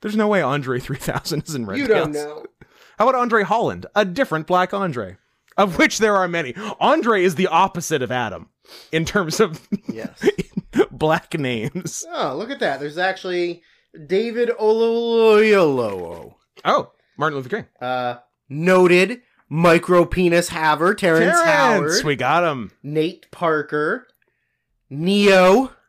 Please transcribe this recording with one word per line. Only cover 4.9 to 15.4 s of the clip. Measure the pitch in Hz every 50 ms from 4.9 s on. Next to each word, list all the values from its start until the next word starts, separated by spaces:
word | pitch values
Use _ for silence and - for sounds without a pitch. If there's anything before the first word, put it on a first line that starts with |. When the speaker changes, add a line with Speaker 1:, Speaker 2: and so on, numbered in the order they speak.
| 143 123 107 92 90 - _ _ _ _ _ _ _
Speaker 1:
of | - 196 202 170 -
which | 311 269 - -
there | 220 220 208
are | 196 185 180
many. | 170 170 160 127 117 - 208 214 - -
Andre | - 208 277 320 277 233 226 202 180
is | 185 175
the | 139 185
opposite | - 160 165 190 190 - - - - 160 143 127
of | 113 127
Adam | 127 120 110 92 82 - _ _ _ _ _ - - - _ -
in | 160 165
terms | - - 208 190 156 156 -
of | 220 190 156 - _ _ -
<laughs> | 196 _ -
Speaker 2:
Yes. | - - 220 - - _ - 262 - - - - _ - - - - 226 440 -
Speaker 1:
black | - 131 151 156 156 175 - _ - 165
names. | 143 127 123 113 107 - - 180 180 165 - - - 330 349
Speaker 2:
Oh, | 311 226 151 131
look | 147 202 226
at | 277 -
that. | 240 175 139 127
There's | 143 147 143 165
actually | 180 190 185 180 - 190 180 175 175 175 175 170 _ _ _ _ _ _ _ 165 156
David | 139 180 190 220 233 226 233 240 226 233 -
Oyelowo. | 220 214 220 226 226 233 226 233 233 233 233 226 226 220 214 208